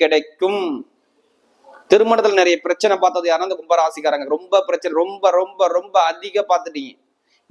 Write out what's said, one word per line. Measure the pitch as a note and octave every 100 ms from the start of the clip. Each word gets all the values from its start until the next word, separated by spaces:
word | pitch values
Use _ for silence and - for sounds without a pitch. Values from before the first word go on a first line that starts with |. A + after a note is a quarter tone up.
கிடைக்கும். | D#3 D#3 D3+ - F#3 G3+ F3 C3 - _ _ _ _ _ _ _ - - -
திருமணத்துல | G#3 A3 A3+ G#3+ G3
நிறைய | F3 E3+
பிரச்சனை | F3 F3 G#3+ F#3+
பார்த்தது | F#3 F3+ E3+
யாருன்னா | E3 F#3+
அந்த | F3+
கும்பராசிக்காரங்க. | D#3+ E3+ D#3+ D#3+ D3+ C#3+ C#3 D#3
ரொம்ப | F3+ G3 F#3+
பிரச்சனை, | F3 F3 D#3+
ரொம்ப, | F#3 G3 F#3+ F3
ரொம்ப, | F#3+ F#3+ F3+ F3
ரொம்ப | G3 F#3 E3
அதிக | E3 G3+ G3+ -
பார்த்துட்டீங்க. | F3 E3+ D3+ C3 - _ _ _ _ -